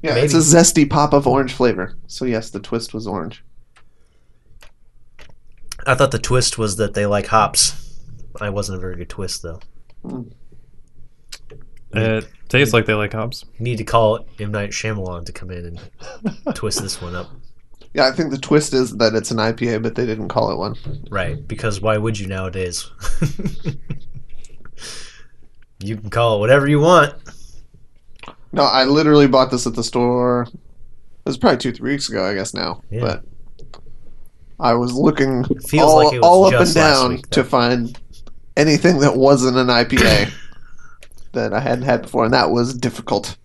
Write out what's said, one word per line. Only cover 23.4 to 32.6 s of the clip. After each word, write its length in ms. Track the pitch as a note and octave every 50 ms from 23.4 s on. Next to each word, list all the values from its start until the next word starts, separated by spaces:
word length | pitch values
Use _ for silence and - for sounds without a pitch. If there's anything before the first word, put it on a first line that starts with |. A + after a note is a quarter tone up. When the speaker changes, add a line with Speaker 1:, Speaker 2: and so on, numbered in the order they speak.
| G#3 F#3 - - - D#3+ C#3+ - - - D3+ C#3+ - - - C3+ - - - - - - - - - - - - - - - - - - - - - - - - - - - - - _ _ _ F#2+
Speaker 2:
You 120 | G2+ A2+
can 140 | G#2 G#2 G2+
call 260 | - A#2 A#2 A#2 A2
it 40 | G2+
whatever 280 | G#2 A#2 C3+ C#3+ C#3 C#3+
you 120 | D3 D3
want. 340 | D3 E3+ F3+ E3+ D3 C#3+ - - - - - - - - - - - - - - - - - - _ - - - - - - - - -
Speaker 1:
No, 100 | - D3
I 220 | C#3+ B2+ G2+ C3 C3
literally 420 | C3 C#3+ D3+ D#3+ D3+ D3+ D3 C#3+
bought 240 | C3+ B2 C3 B2+ B2+
this 160 | C3 B2 -
at 80 | B2 -
the 80 | -
store. 640 | A2+ - - B2 A#2+ B2 B2 B2 B2 B2 B2 B2 A#2+ A#2+
It 60 | - - - - - - - - - - - - - - -
was 140 | D3 C3+ B2
probably 200 | - A3+ D3 B2
two, 140 | - C3+
three 200 | A2+ - A#2+ B2+
weeks 160 | C#3+ C#3+ C#3 -
ago, 160 | A#2 G#2 F#2
I 100 | F#2+ G#2
guess 200 | F#2+ G2 - -
now. 280 | F#2